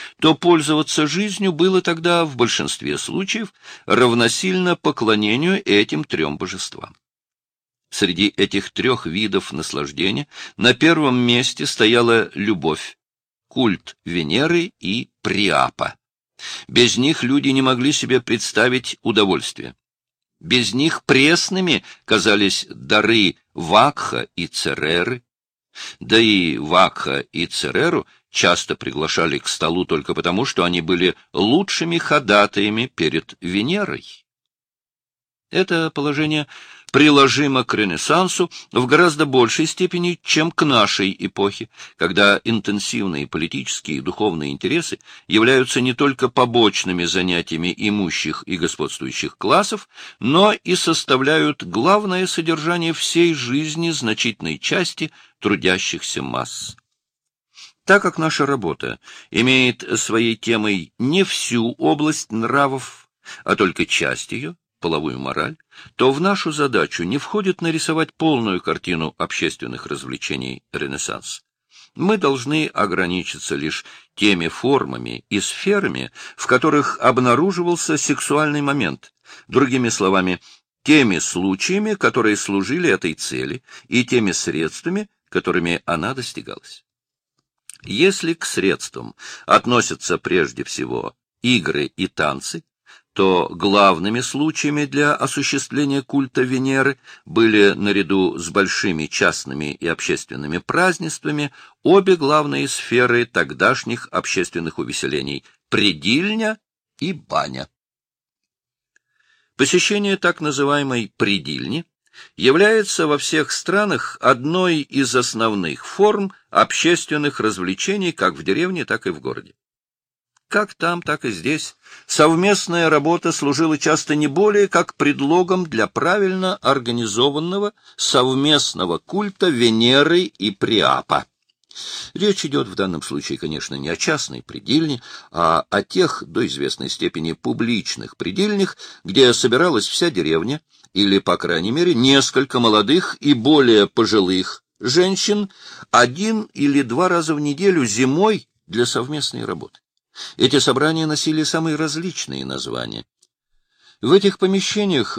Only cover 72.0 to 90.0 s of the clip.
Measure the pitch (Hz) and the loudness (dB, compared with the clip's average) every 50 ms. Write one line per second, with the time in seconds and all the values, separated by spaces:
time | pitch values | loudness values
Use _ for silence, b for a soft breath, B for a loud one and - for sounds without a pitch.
72 | 156 196 220 202 165 143 139 127 120 139 151 156 151 - - - 104 95 87 95 | 0 0 0 2 0 0 0 -2 -4 -4 -2 -2 -2 -2 -2 -2 -2 0 0 -2
73 | 90 87 90 90 80 - - - - - 73 71 76 78 - - - B B B | -2 -2 -2 -4 -4 -6 -10 -10 -8 -6 -6 -4 -4 -6 -6 -8 -12 B B B
74 | B B B - 101 104 98 87 82 82 - - - 127 139 127 107 67 64 62 | B B B 0 2 2 2 2 0 -4 -4 -2 0 0 0 0 0 -4 -8 -10
75 | 60 58 58 - - - 101 101 - - - - - 196 208 202 190 110 69 64 | -10 -10 -12 -12 -8 -6 -4 -4 -4 -4 -6 -4 -2 0 0 0 0 -2 -4 -6
76 | 64 64 B B B B B B - - 127 123 165 156 147 147 135 - - - | -8 -10 B B B B B B 0 2 2 2 4 4 2 2 2 0 -2 0
77 | - 123 120 127 127 123 117 135 170 202 175 175 175 175 175 165 - - 156 139 | 2 2 4 4 4 4 4 4 2 0 0 -2 -2 -2 -2 -2 -2 -2 -2 -2
78 | - - 143 - - - 143 151 151 147 147 147 143 143 143 143 107 78 65 - | 0 -2 -2 -2 -2 -2 0 0 0 0 -2 -2 -2 -2 0 0 -2 -2 -4 -8
79 | - - _ _ B B B B B B - 127 143 123 131 131 123 113 - - | -12 -20 _ _ B B B B B B 0 2 2 2 2 0 0 0 0 0
80 | 101 95 98 95 92 92 90 - b b b b b _ _ _ - 139 156 151 | 2 2 2 2 2 0 -2 -4 b b b b b _ _ _ 2 4 6 6
81 | 131 107 90 76 - - - 87 92 98 92 98 - - 185 208 214 220 208 - | 6 4 2 0 -2 -4 -4 -2 -2 0 0 0 -2 -2 -2 -2 -2 -2 -2 0
82 | - 113 - 123 110 107 101 - - - 98 98 95 101 139 180 175 143 98 90 | 0 0 2 2 2 2 0 0 -2 -2 -2 -2 -2 -2 -4 -2 0 0 0 0
83 | - 85 78 - - - - 64 65 71 - 131 _ B B B B B 95 123 | -2 -4 -6 -6 -8 -8 -6 -6 -6 -8 -10 -12 _ B B B B B -2 -2
84 | 120 - 131 120 107 95 85 - - 87 69 80 80 76 - - - 170 185 208 | 0 2 0 0 2 0 -2 -2 -4 -4 -2 -2 -4 -4 -6 -8 -6 -4 -4 -4
85 | 208 - _ _ _ _ - 90 - - 85 87 85 85 85 - - - 85 78 | -6 -8 _ _ _ _ -6 -4 -2 -2 -2 0 0 -2 -2 -4 -4 -4 -4 -4
86 | 80 113 135 135 117 - - - - - - - - - - - _ _ _ _ | -4 -6 -6 -8 -10 -10 -12 -12 -14 -14 -16 -16 -18 -20 -20 -20 _ _ _ _
87 | _ _ _ _ _ _ _ _ _ _ _ _ _ - - - - 113 98 113 | _ _ _ _ _ _ _ _ _ _ _ _ _ -20 -20 -18 -12 -6 0 2
88 | 170 196 190 - - 160 170 - - - - - 95 95 76 - - - - 62 | 2 2 2 0 -2 -4 -4 -6 -8 -8 -4 0 0 0 0 -2 -4 -10 -12 -14
89 | 58 55 - - B B B B B B 95 110 - 123 123 117 104 - 80 - | -14 -16 -16 -18 B B B B B B 2 4 4 2 2 2 2 0 -4 -6